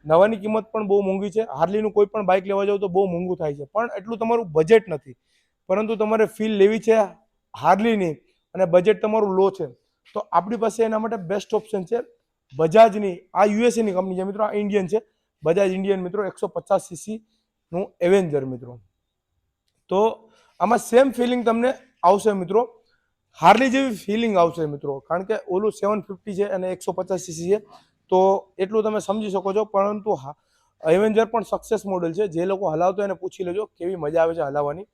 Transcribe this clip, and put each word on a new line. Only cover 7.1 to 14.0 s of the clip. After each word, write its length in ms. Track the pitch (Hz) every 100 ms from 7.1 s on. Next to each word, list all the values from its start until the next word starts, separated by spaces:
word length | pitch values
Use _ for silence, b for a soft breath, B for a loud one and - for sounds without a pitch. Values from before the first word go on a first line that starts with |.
| - _ _ _
હાર્લીની 600 | - 143 196 226 214 180 143 _ _ _ 180
અને 100 | 185
બજેટ 360 | 180 175 214
તમારું 340 | 214 220 208 190
લો 140 | 196
છે, 160 | 190 147 123 _ _ _
તો 60 | 208 -
આપણી 260 | - 180 233
પાસે 220 | 220 -
એના 160 | 226 220
માટે 180 | 220 220
બેસ્ટ 360 | 165 202 -
ઓપ્શન 300 | 214 214 202
છે 140 | 170 233 - _ _ _ _
બજાજની. 600 | 131 160 202 226 208 202 175 _
આ 120 | 175 214
યુ 160 | 208 240
એસ 120 | 220
એ 40 |
ની 100 | 220
કંપની 260 | 185